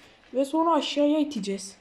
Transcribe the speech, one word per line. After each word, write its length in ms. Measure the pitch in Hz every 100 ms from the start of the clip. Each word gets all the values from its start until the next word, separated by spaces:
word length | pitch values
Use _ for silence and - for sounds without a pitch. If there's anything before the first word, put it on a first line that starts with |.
| - - _
Ve 100 | 247
sonra 280 | 277 311 330
aşağıya 460 | 311 - 285 294 311
iteceğiz. 580 | 294 226 196 196 - -